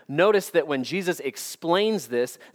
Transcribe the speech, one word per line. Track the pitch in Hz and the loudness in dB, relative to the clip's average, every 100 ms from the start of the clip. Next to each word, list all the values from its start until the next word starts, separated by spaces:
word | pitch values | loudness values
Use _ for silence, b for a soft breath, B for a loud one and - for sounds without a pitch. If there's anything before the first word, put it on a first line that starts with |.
| - | -4
Notice | 147 202 202 - | 2 4 4 2
that | 170 151 | 0 2
when | 135 | 0
Jesus | 120 180 180 170 | -2 -2 -2 -4
explains | 139 - - - 165 180 214 208 120 | -6 -8 -10 -6 0 2 2 0 -2
this, | 120 123 - B | -2 -2 -6 B